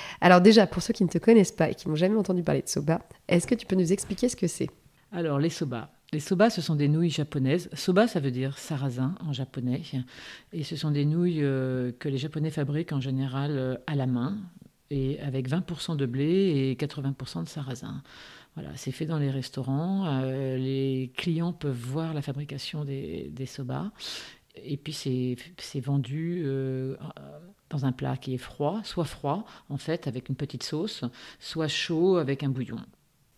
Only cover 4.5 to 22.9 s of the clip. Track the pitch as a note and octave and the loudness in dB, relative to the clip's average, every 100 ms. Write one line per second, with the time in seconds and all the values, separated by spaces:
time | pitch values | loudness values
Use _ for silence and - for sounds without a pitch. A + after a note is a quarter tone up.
4.5 | - B2+ - _ _ _ F3 D#3+ C#3 D#3+ | -2 -6 -6 _ _ _ -4 0 2 0
5.5 | - D3 A#2+ - _ - D#3 - F3+ A3+ | 0 -4 -6 -10 _ -8 -6 0 4 4
6.5 | F3+ E3 D3+ C#3+ D3+ E3+ D3+ D3 D3 C3 | 4 0 2 4 4 2 0 -2 0 2
7.5 | E3+ - D3+ - F#3 A#3 F3 C#3 B2 C3+ | 2 0 -4 2 4 4 2 0 -2 -4
8.5 | C#3 - D3 C#3 B2 C3 F#3 D#3+ C3 C3 | -6 -6 -2 -2 0 -2 -2 -4 -4 -6
9.5 | - B2 C3+ E3 C3+ B2+ - - - - | -4 -2 -2 -2 -6 -6 -10 -18 -18 -12
10.5 | E3+ C#3 D#3+ D#3 C#3+ D3 D#3+ F3+ D#3 C#3+ | -8 -6 -4 0 2 2 4 2 2 2
11.5 | C3+ C3 B2+ B2 A#2+ D3+ C3+ D3+ D#3 D#3 | 2 0 0 -2 -4 -4 -2 -2 -2 -2
12.5 | D#3 C#3 D3 E3+ C#3+ C3 C3 C3+ C3+ C#3+ | 0 0 -2 -2 -2 0 0 -2 -2 -2
13.5 | C#3+ C3 B2+ - C#3+ B2+ B2 B2+ G#3 F#3 | -2 -2 -4 -4 0 2 2 0 -4 -10
14.5 | - - _ - C#3 C3 C#3+ C#3+ C3 C3 | -16 -20 _ -6 -2 -2 -2 -2 -2 0
15.5 | D#3+ F3+ E3 - D#3 C3+ B2+ D3 F#3 G3 | -2 -2 -6 -4 -2 0 0 2 4 4
16.5 | C#3+ C3+ B2 C#3+ - C#3 C3+ C3 E3+ E3 | 4 2 0 -4 -4 -4 -4 -6 -6 -6
17.5 | D#3 C3 B2 - C#3+ - - - - - | -8 -8 -8 -8 -10 -12 -18 -20 -20 -18
18.5 | - D3 G2 - C3 D3+ D#3+ C#3 C3 B2 | -14 -12 -10 -8 -6 -2 0 0 -2 -4
19.5 | - B2+ C3+ F3 G3 F#3 C3+ C3 C3 C3+ | -6 -2 -2 0 0 0 0 0 -2 -2
20.5 | C3 C3 C3+ C3+ C3 B2+ - F3 D#3+ E3+ | -2 0 0 0 0 -4 -4 -2 0 -2
21.5 | E3+ D3 B2 A#2+ C#3+ D#3+ D#3 C#3+ C3+ D3 | -2 -4 -4 -4 -4 -4 -4 -4 -6 -6
22.5 | C#3 - D3+ C#3+ | -8 -8 -6 -6